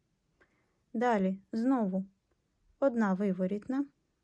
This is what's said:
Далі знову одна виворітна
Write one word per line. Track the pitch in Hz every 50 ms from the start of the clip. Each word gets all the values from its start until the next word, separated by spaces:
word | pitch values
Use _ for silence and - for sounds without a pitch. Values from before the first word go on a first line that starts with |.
| _ _ _ _ _ _ _ _ _ _ _ _ _ _ _ _ _ _ -
Далі | 233 240 247 233 202 190 190 190 190 - _ -
знову | 226 226 262 269 254 220 190 185 190 190 - _ _ _ _ _ _ _ _ _ _ _ _ _ _
одна | 277 269 233 233 220 196 190
виворітна | 180 208 202 185 180 185 185 202 208 - - 254 269 285 277 _ _ _ _ _ _